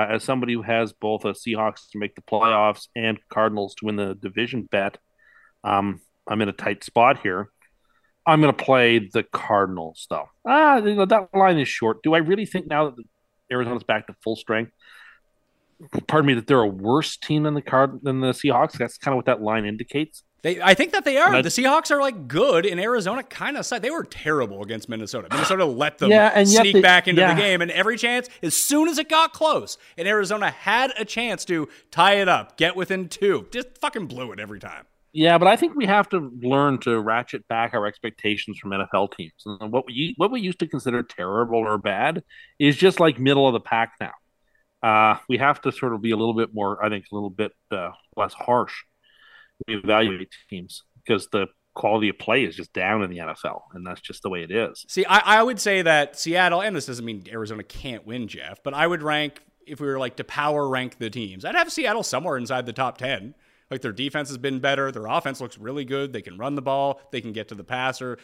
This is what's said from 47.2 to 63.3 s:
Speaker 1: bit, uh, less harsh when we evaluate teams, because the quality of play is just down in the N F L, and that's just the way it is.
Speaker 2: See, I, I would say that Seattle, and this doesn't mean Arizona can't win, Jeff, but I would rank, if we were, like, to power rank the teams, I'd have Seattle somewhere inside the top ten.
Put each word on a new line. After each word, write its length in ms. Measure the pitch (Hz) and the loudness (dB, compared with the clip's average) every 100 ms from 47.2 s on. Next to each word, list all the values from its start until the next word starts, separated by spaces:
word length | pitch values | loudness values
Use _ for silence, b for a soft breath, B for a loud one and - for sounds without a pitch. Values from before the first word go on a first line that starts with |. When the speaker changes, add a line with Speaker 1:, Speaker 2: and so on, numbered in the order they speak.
| 101 | -8
Speaker 1:
bit, 220 | 95 104 - _ | -6 -6 -8 _
uh, 220 | 98 87 - _ - | -8 -8 -12 _ -6
less 180 | 98 | -6
harsh 400 | - - 120 120 - - _ b b b b b - - | -4 0 0 0 -8 -18 _ b b b b b -16 -8
when 100 | 107 | -6
we 80 | |
evaluate 460 | 107 107 113 92 95 - _ | 0 2 2 -2 -12 -18 _
teams, 340 | 95 90 - - _ | -14 -14 -18 -20 _
because 240 | - 107 - | -2 -2 -2
the 200 | 107 95 _ _ | -4 -4 _ _
quality 340 | - 110 110 107 | -6 -2 0 -2
of 100 | - | -4
play 280 | - 123 104 | -2 0 0
is 100 | 78 | -6
just 160 | 82 | -12
down 320 | - 92 107 | -6 -2 -2
in 60 | 95 | -4
the 100 | 90 | -8
N 100 | 80 | -12
F 120 | 78 | -10
L, 220 | 73 - - | -10 -10 -14
and 120 | 92 90 | -16 -14
that's 140 | 90 | -14
just 240 | - - | -16 -14
the 60 | 101 | -10
way 140 | 90 | -10
it 60 | 82 | -6
is. 360 | 104 104 - - | -4 -4 -8 -10
Speaker 2:
See, 180 | - 180 | -4 2
I, 340 | 196 190 214 | 4 6 4
I 40 | |
would 160 | 233 226 | 4 0
say 220 | 208 190 | -2 0
that 360 | 165 151 143 - | 2 2 2 -4
Seattle, 440 | 165 170 180 170 | -4 0 0 0
and 120 | 214 | -2
this 120 | 175 135 | -6 -8
doesn't 180 | 120 | -10
mean 220 | 117 107 92 | -10 -12 -12
Arizona 340 | 113 107 107 | -12 -10 -12
can't 440 | 98 - 135 113 104 | -14 -14 -12 -14 -12
win, 220 | 123 113 | -10 -10
Jeff, 340 | 78 69 98 | -12 -16 -14
but 100 | 143 | -8
I 140 | 139 165 | -2 0
would 160 | 175 | 0
rank, 380 | 151 151 147 - _ _ - | -2 -2 -4 -8 _ _ -20
if 140 | 147 | -10
we 60 | 147 | -6
were, 120 | 135 | -4
like, 160 | 127 - | -6 -8
to 80 | |
power 460 | 131 - 147 147 139 | -10 -4 -2 -2 -2
rank 300 | 131 127 - | -2 -6 -8
the 100 | 113 | -10
teams, 340 | 123 104 92 | -8 -10 -10
I'd 120 | 139 320 | -6 -2
have 140 | 339 | -2
Seattle 320 | - 240 226 | -2 -2 -2
somewhere 360 | 185 127 170 135 | -4 -4 -4 -6
inside 280 | 120 127 120 | -4 -6 -6
the 60 | |
top 260 | 113 127 120 | -4 -4 -4
ten. 380 | 127 120 104 | -6 -6 -8